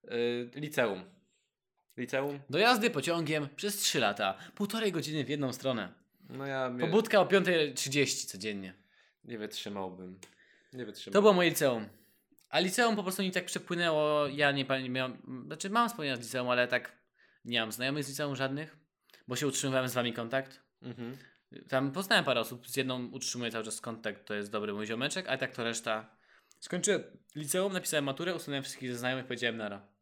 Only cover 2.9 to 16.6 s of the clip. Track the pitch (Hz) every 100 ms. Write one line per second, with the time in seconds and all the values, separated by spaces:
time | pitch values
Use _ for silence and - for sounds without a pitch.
2.9 | 143 139 170 156 156 143 - 208 202 -
3.9 | 156 110 101 101 95 - - 202 226 220
4.9 | 165 151 156 123 147 135 117 135 117 92
5.9 | - _ _ - 127 139 135 127 123 160
6.9 | 190 220 208 180 190 180 170 151 131 143
7.9 | 143 131 - - 98 107 101 95 90 _
8.9 | _ _ _ - 117 107 - - 101 95
9.9 | 90 92 95 - _ _ _ _ 127 113
10.9 | - - 196 214 185 175 165 143 117 104
11.9 | - _ _ _ _ _ 151 185 185 233
12.9 | 208 185 185 190 185 180 175 - 175 175
13.9 | 156 151 147 143 143 143 139 135 135 131
14.9 | 127 131 - - 127 135 151 196 220 233
15.9 | - 147 123 117 127 123 123